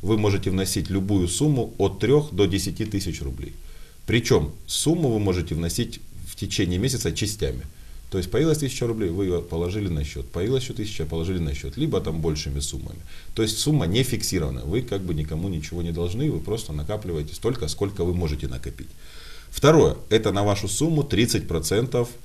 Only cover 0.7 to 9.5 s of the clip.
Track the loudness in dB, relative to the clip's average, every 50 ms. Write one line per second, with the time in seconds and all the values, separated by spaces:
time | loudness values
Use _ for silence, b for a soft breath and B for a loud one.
0.7 | 0 -2 0 2 0 0 2 4 4 4 4 2 2 2 4 4 4 4 2 -2
1.7 | 0 0 0 0 2 2 4 6 6 6 4 2 2 4 4 4 4 2 0 -2
2.7 | -2 -4 -4 -2 -2 -2 -2 -2 -6 -4 -6 -6 -6 -6 -8 -10 -10 -14 B B
3.7 | B B B B B B B 0 0 2 4 4 4 4 4 2 -4 -10 -10 -6
4.7 | -4 -2 2 2 2 2 2 2 2 2 2 2 2 0 0 -2 -2 -2 -2 -2
5.7 | -2 -2 -4 -4 -4 -12 -14 -14 -12 -12 -12 -12 -8 -8 -6 -4 0 0 0 2
6.7 | 2 0 0 0 0 0 -2 -2 0 0 -2 -4 -2 -2 -2 -2 -2 -4 -8 -10
7.7 | B B B B B B B -6 -4 -4 -2 0 2 2 4 4 2 2 0 -2
8.7 | -2 -2 -2 0 0 0 0 0 0 0 0 2 2 0 -2 -2